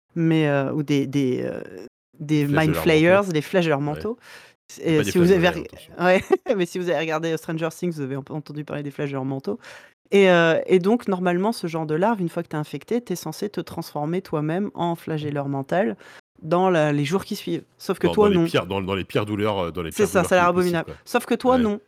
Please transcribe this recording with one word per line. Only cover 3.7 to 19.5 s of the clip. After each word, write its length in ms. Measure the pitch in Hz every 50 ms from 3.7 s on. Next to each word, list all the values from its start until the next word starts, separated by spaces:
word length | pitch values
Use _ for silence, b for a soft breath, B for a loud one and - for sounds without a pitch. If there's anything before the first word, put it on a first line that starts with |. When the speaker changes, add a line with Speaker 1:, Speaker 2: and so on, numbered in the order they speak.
| 147 139
Speaker 2:
Ouais. 40 | 147
Speaker 1:
mentaux. 320 | 147 151 151 165 214 247 - B B B B B B B B _ _ - - -
Speaker 2:
Et 100 | 165 160
Speaker 1:
Et 40 | 151
Speaker 2:
pas 40 | -
des 60 | -
Speaker 1:
si 80 | - 185
vous 140 | 170 180 196
avez 80 | 180
Speaker 2:
flagellants, 240 | 165 175 - 175 -
Speaker 1:
reg-, 20 | - -
Speaker 2:
attention. 320 | - - - - - 175
Speaker 1:
ouais, 500 | 180 185 196 - - 381 - - 349 240
<laughs> 20 |
mais 100 | 196 180
si 120 | - - 185
vous 100 | 180 175
avez 80 | 160 143
regardé 360 | 160 160 156 165 165 165 160
Stranger 340 | 156 - - 165 160 165 160 -
Things, 160 | - 180 180 160
vous 100 | 151 139
avez 120 | 127 135
ent-, 100 | 139 131 -
entendu 340 | 147 156 - - 147 147 151
parler 200 | - 151 147 147
des 80 | 143 139
flagelleurs 320 | - 147 143 139 135 131
mentaux. 340 | 135 135 135 - 202 208 - B B B B B B B B _ - -
Et, 160 | 202 196 185
euh, 320 | 175 170 165 165 160 - -
et 140 | - 180 190
donc, 260 | 170 196 233 240 -
normalement, 460 | - 196 180 180 180 175 175 190 220 226
ce 160 | - - 165
genre 180 | 156 165 160
de 80 | 151 151
larve, 260 | 160 190 226 233 196
une 80 | 180 165
fois 140 | - 175 170
que 60 | -
t'es 80 | -
infecté, 440 | 151 151 - - 143 - - 220 240
t'es 140 | 240 - 180
censé 340 | 165 - 156 156 - 196 208
te 120 | - 185
transformer 640 | 165 - - 170 160 - - 151 147 156 170 190 185
toi-même 480 | - - 151 147 151 160 185 208 - -
en 220 | - 170 175 170
flagelleur 520 | 160 - - 160 151 151 147 143 143 139 139
mental 480 | 139 135 135 - 160 175 220 226 202 B B B B B B _ _ _ -
dans 260 | 156 170 175 185 190
la, 240 | 180 160 151 151 147
les 120 | 143 147
jours 200 | 139 180 196 -
qui 120 | - 208
suivent. 260 | - - 180 170 139 - _ _ _
Sauf 220 | - - 196 -
que 80 | - 170
Speaker 2:
Dans, 40 | 170
Speaker 1:
toi, 140 | 208 208 208
Speaker 2:
dans 40 | 196
les 40 | 175
Speaker 1:
non. 40 | 165
Speaker 2:
pires, 200 | 165 - 131 87
dans, 140 | 90 98 98
dans 140 | 95 90 98
les 80 | 95 87
pires 200 | - - 127 104
douleurs, 340 | 104 107 101 104 107